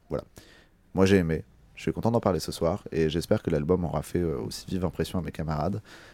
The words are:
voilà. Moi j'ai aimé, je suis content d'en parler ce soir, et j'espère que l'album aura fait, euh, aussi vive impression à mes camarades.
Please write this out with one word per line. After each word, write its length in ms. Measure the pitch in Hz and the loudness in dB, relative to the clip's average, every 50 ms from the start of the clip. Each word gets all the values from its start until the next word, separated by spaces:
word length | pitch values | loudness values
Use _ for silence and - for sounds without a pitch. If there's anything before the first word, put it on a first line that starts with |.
| _ - | _ -6
voilà. 140 | 78 65 - - - - - - - - - _ _ _ _ _ - | -6 -6 -6 -6 -16 -20 -20 -20 -20 -20 -20 _ _ _ _ _ 2
Moi 140 | 87 95 | 4 4
j'ai 100 | 95 98 | 6 6
aimé, 280 | 95 87 80 80 78 - _ - - - - - | 6 4 4 0 -2 -4 _ -18 -20 -20 -20 -16
je 60 | - - | -8 -4
suis 100 | - - | -4 -4
content 180 | - 82 113 | 0 0 2
d'en 100 | 117 117 | 2 2
parler 200 | - 107 92 80 | 2 2 0 0
ce 120 | - - 76 | -2 -4 -4
soir, 320 | - 85 80 90 104 - - - | 0 0 0 0 0 -4 -4 0
et 160 | 78 80 78 | 2 2 2
j'espère 340 | 73 85 78 - 107 107 - | 2 0 0 0 0 0 0
que 60 | - | 0
l'album 360 | 82 76 73 73 90 90 87 | 0 0 2 2 2 2 0
aura 180 | 78 73 73 73 | -2 -2 -4 -4
fait, 160 | - - 90 | -2 -2 -2
euh, 200 | 87 82 76 60 | 0 0 -2 -2
aussi 280 | 57 104 - - - - | -4 -6 -8 -10 -10 -6
vive 160 | 92 92 90 | -4 -2 -2
impression 340 | 85 - - 82 - - 92 | -2 -2 -2 -4 -2 -2 -4
à 40 | 82 | -4
mes 80 | 76 | -4
camarades. 500 | - - 80 76 78 76 76 85 101 110 - - - - - - | -6 -6 -4 -2 -2 0 0 -2 -2 -4 -8 -12 -20 -20 -20 -20